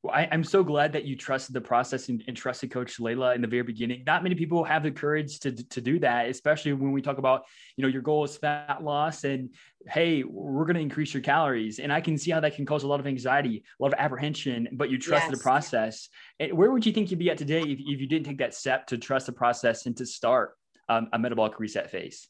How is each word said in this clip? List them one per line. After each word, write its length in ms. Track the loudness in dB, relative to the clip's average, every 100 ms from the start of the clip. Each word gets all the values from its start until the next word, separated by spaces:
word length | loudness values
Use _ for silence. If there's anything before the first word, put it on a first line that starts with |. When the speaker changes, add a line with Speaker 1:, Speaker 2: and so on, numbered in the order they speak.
Speaker 1:
Well, 100 | 2
I, 140 | 2 2
I'm 140 | 2
so 180 | 4 4
glad 300 | 4 4 2
that 120 | 0 -4
you 100 | -8
trusted 380 | -4 -4 -2
the 60 | -8
process 480 | 2 2 2 -4 -4
and, 140 | -6 -4
and 80 | -6
trusted 340 | -6 -6 -6
Coach 280 | -6 -6 -6
Layla 360 | -4 0 2
in 60 | 2
the 80 | 2
very 160 | 0
beginning. 400 | -2 -4 -4 -4 0
Not 160 | 2
many 140 | 2 0
people 260 | 2 0
have 220 | 2 0
the 80 | 0
courage 480 | -2 -2 0 -2 -6
to, 100 | -6
to 300 | -6 -10 -6
do 180 | 0 2
that, 300 | 2 2 0
especially 440 | 0 0 2 0
when 200 | 0 0
we 100 | 0
talk 160 | -2 0
about, 240 | 2 2 0 -20 -16 -2
you 60 |
know, 60 | 0
your 120 | 0
goal 220 | 0 0
is 140 | 0 -2
fat 480 | -2 -2 -4 -4
loss 400 | -2 0 0 -2
and, 280 | -4 -4 -6 -14 -20 _ -4
hey, 340 | 2 2 2
we're 440 | 0 -8 -4 0 2
gonna 120 | 2
increase 340 | 0 -2 -4
your 100 | -2
calories. 580 | 2 4 4 0 -2 -4
And 120 | -2
I 80 | 0
can 160 | 0 -2
see 140 | 0
how 80 | 2
that 160 | 0
can 100 | -2
cause 200 | -2 0
a 20 | 2
lot 140 | 0
of 80 | 0
anxiety, 560 | -2 2 2 2 -2 _ -2
a 40 |
lot 100 | 0
of 60 | 2
apprehension, 680 | 0 0 -4 -2 -4 -2 -4
but 140 | -2 -2
you 100 | 0
trusted 340 | 2 2 2
the 40 | 0
Speaker 2:
Yes. 60 |
Speaker 1:
process. 680 | 2 2 2 0 0 -4 -16 -20 -20 _
And 140 | -2
where 180 | 4 6
would 160 | 6 2
you 60 |
think 180 | 2 0
you'd 80 | 2
be 120 | 0
at 80 | 0
today 240 | 0 0
if, 180 | 0 -4
if 200 | -4 -4
you 60 | -2
didn't 200 | -2 -2
take 120 | -4
that 160 | -4
step 320 | -4 0 0 0
to 100 | -8
trust 280 | 0 -2 -2
the 60 |
process 540 | 0 0 4 2 0 -4
and 100 | -6
to 100 | -8
start, 500 | -2 2 2 2 _ _ _ 0
um, 200 | 0 2
a 60 | 0
metabolic 400 | 0 2 0 0
reset 320 | -4 -4 -4
phase? 380 | -8 -8 -14 -20